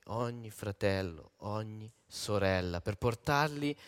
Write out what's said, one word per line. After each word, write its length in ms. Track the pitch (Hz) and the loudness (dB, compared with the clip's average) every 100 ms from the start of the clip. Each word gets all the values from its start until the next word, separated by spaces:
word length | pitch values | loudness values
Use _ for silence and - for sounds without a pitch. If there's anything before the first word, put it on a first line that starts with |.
| - | -6
ogni 460 | 110 120 120 113 | -2 -2 -4 -10
fratello, 800 | - 104 98 101 95 92 80 - - | -8 -6 0 2 4 0 -4 -14 -12
ogni 520 | 101 107 110 107 110 - _ | -6 -4 -6 -10 -14 -18 _
sorella, 720 | - - 104 95 92 90 87 | -8 0 2 4 4 2 -2
per 140 | - 101 | -2 0
portarli 800 | 123 113 - 143 151 147 143 143 | 0 0 2 2 2 0 -4 -4